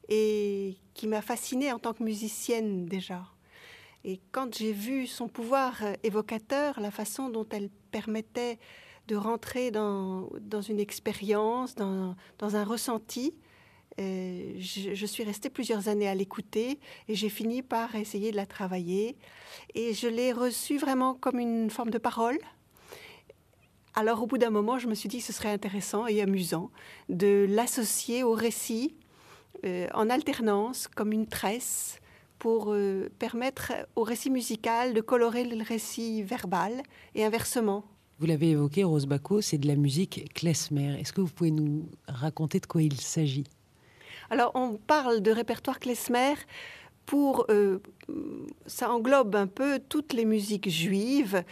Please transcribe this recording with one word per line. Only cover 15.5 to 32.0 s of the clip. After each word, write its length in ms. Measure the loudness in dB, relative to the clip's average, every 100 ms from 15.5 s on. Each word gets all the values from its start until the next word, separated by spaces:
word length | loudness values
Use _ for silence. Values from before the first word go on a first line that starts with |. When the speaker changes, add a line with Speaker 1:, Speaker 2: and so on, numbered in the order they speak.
| -4 -2 0 0
Speaker 1:
années 180 | 0 2
à 80 |
l'écouter 640 | 0 -2 -6 -4 -2 -2 -4 -10 -14 -6
et 60 |
j'ai 160 | -2 -2
fini 320 | -2 -4 -4
par 320 | -2 -2 -2
essayer 360 | -4 -6 -4 -2
de 60 | -2
la 80 |
travailler. 720 | -4 -4 -4 -4 -2 0 -2 -4 -16 -20 -20 -20 -12
Et 200 | -4 -4
je 140 | -2 -2
l'ai 240 | 2 2
reçue 440 | 2 0 -2 -2 0
vraiment 380 | 2 2 2
comme 240 | 0 0 0
une 320 | 0 0 0
forme 180 | -2 -2
de 80 | 0
parole. 400 | 0 0 0 0 -4 -18 _ _ -20 -20 -20 -20 -20 -20 _ _ _ _ _
Alors, 280 | 0 2 2
au 40 | 0
bout 100 | 2
d'un 140 | 4
moment, 280 | 4 2 0
je 80 | 0
me 80 |
suis 140 | -2 -4
dit 120 | -6
que 40 |
ce 80 | -6
serait 180 | -4 -2
intéressant 560 | -2 -2 -4 -2 -2 2
et 140 | 2
amusant 500 | 4 2 0 -2 -4 -12 -20 -14 -6
de 380 | 2 6 6 6
l'associer 760 | 4 2 0 0 -2 -2 0
au 120 | 2
récit, 640 | 2 0 -2 -4 -2 -2 -6 _ -20 -20 -20 _ -8
euh, 240 | -4 -2 -2
en 160 | 0 2
alternance, 800 | 2 0 0 4 4 2 -4 -6
comme 220 | -4 0
une 160 | 0 -2
tresse, 760 | -2 -2 -2 -2 -4 -6 -10